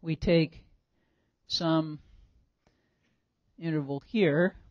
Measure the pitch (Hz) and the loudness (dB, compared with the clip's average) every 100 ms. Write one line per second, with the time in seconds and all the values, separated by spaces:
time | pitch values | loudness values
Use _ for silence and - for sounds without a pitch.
0 | 165 156 - 170 156 - - _ _ _ | -6 -4 2 2 2 -4 -20 _ _ _
1 | _ _ _ _ _ - 170 160 160 151 | _ _ _ _ _ -4 0 0 -2 -8
2 | - - _ _ _ _ _ _ _ _ | -16 -20 _ _ _ _ _ _ _ _
3 | _ _ _ _ _ _ 165 156 139 139 | _ _ _ _ _ _ -4 -4 -4 -8
4 | - 233 180 147 180 - - | -6 0 2 4 0 -2 -20